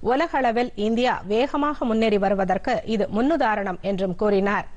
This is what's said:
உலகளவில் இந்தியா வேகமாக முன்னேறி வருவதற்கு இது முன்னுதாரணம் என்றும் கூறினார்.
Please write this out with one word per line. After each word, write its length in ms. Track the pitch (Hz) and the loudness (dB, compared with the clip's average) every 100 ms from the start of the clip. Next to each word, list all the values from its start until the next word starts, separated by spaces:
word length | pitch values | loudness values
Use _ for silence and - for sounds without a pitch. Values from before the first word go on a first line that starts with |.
| 202 | 0
உலகளவில் 600 | 262 330 294 254 226 247 - 208 | 0 0 0 0 0 -2 -2 -2
இந்தியா 280 | 226 247 196 175 | 0 0 -2 -2
வேகமாக 520 | 214 269 302 294 294 254 | 0 0 0 -2 -2 0
முன்னேறி 280 | 220 220 208 | 2 2 2
வருவதற்கு 500 | 196 202 190 190 - 226 - 220 | 2 0 0 0 0 -2 -2 -2
இது 100 | 196 208 | 0 0
முன்னுதாரணம் 640 | 254 320 240 214 202 175 190 | 2 2 2 0 -2 -4 -4
என்றும் 260 | 196 190 180 | -2 -2 0
கூறினார். 440 | 214 202 196 202 170 | 2 2 2 0 -4